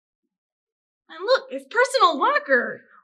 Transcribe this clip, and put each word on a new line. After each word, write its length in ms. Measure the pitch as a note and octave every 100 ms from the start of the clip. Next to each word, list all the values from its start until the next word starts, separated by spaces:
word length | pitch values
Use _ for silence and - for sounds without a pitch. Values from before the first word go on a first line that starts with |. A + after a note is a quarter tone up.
| _ _ _ _ _ _ _ _ _ _ _
And 100 | D#4+ G4+
look, 220 | C5 -
it's 160 | C4+ -
personal 500 | A4+ C5 C5 F4+ C#4+
locker. 680 | A4+ D5 - B3+ A3 - _ _